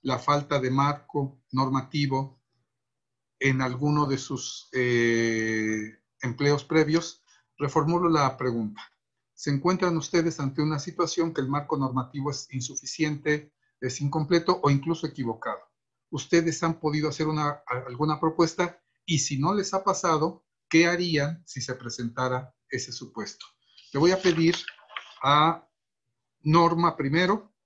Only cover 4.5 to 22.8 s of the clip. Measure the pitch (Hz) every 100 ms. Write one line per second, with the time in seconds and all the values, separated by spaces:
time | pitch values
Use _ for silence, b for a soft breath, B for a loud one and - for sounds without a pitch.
4.5 | - - 127 123 120 117 117 117 113 110
5.5 | 110 107 110 107 - _ _ 127 113 143
6.5 | 143 - 156 151 160 165 - b b b
7.5 | _ 143 160 147 175 175 156 135 - 123
8.5 | 117 107 - - _ _ _ _ - -
9.5 | 139 170 185 180 165 147 175 165 156 139
10.5 | 139 151 151 180 - 165 - 165 160 131
11.5 | 143 147 151 131 127 123 143 139 139 -
12.5 | 131 123 - - - 151 147 156 151 151
13.5 | _ _ _ 131 - 143 156 147 170 165
14.5 | 180 143 139 151 165 143 - 117 110 117
15.5 | 101 - _ _ _ _ 139 - 170 165
16.5 | - 165 160 156 147 151 143 156 156 147
17.5 | 143 - 123 127 123 151 147 160 160 165
18.5 | - 175 - _ _ - 156 - 139 151
19.5 | 208 190 190 196 190 180 156 165 180 _
20.5 | _ _ 165 170 175 175 151 143 165 -
21.5 | - 123 127 120 110 117 117 127 127 -
22.5 | _ _ 127